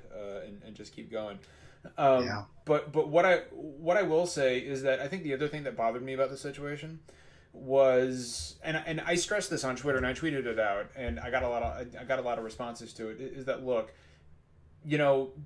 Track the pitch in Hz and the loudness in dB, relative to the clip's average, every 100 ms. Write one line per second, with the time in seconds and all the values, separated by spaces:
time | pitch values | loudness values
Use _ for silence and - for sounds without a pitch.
0 | - 107 101 98 107 101 107 104 104 - | -16 -12 -10 -10 -12 -16 -18 -18 -16 -16
1 | 113 113 107 98 - - - - - - | -10 -6 -6 -10 -16 -20 -20 -20 -12 2
2 | 143 131 120 113 101 - - 147 147 147 | 6 6 4 -2 -8 -6 2 2 2 0
3 | 151 160 185 175 - - 156 139 160 175 | 4 6 6 6 0 -12 -14 -4 2 4
4 | 180 160 175 151 135 123 120 135 135 131 | 4 4 2 2 2 2 -2 -2 0 0
5 | 143 190 156 131 147 151 139 113 117 120 | 0 -4 -4 -2 -2 -4 -6 -2 -2 -2
6 | 131 131 135 135 143 139 143 147 156 160 | -4 -2 -2 -2 -10 -8 -8 -8 -10 -14
7 | - - - - - - 131 135 131 127 | -18 -20 -20 -20 -20 -12 2 6 8 6
8 | 127 127 120 - - - 160 156 165 156 | 4 0 -6 -8 -10 -10 -4 -4 -2 -4
9 | - 170 - 208 180 151 135 123 143 131 | 0 0 0 -2 -2 -4 -4 -2 0 2
10 | 127 127 160 139 120 110 107 101 104 135 | 0 -2 -2 -2 -2 0 2 0 -4 -8
11 | 120 117 123 127 127 120 117 104 123 120 | -6 -6 -2 0 0 0 -2 -4 -10 -8
12 | 123 131 120 117 113 113 120 113 113 - | -4 -2 -2 -4 -4 -8 -10 -10 -14 -10
13 | 110 110 131 135 131 127 127 117 107 - | -10 -8 -10 -8 -4 -4 -2 -2 -2 -10
14 | - - - - _ _ - - 151 151 | -20 -20 -20 -20 _ _ -20 -14 -2 2
15 | 143 135 131 143 | 6 4 2 -6